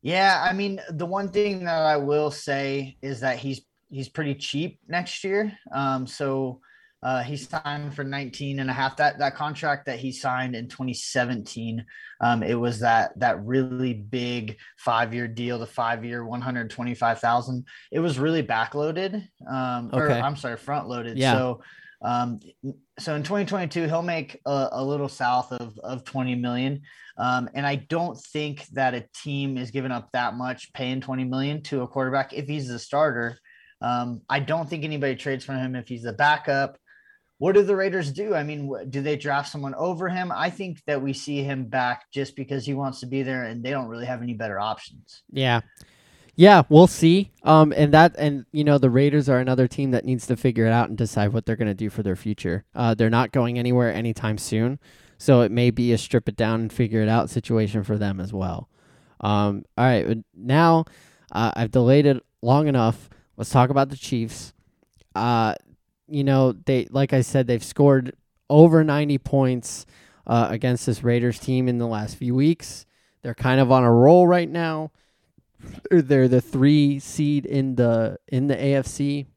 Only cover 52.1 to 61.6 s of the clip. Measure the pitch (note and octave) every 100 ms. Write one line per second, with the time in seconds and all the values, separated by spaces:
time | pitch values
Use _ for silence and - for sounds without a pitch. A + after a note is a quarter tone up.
52.1 | F#2 A2 G#2 F#2+ F2+ - - A#2 A2 A2+
53.1 | A#2 A2+ C#3 A#2+ B2 A#2+ B2 A#2+ F2 A#2
54.1 | A2 A2 G#2+ - A2 A#2 C#3 _ _ _
55.1 | _ - B2+ A2+ A#2 B2 A#2+ A#2+ A#2 -
56.1 | A#2+ A2+ G2+ A2 A2+ A2+ - A#2 A2 G#2+
57.1 | A#2 - - - A2+ G#2+ G#2+ G2 G#2 G2+
58.1 | F#2+ F#2 G#2 F#2 - - _ _ _ _
59.1 | _ G#2 G#2 G#2 G2+ - - B2+ A#2 -
60.1 | A2+ - E2 A#2 C#3+ E3 E3 D#3 - _
61.1 | _ _ F#2 A2+ -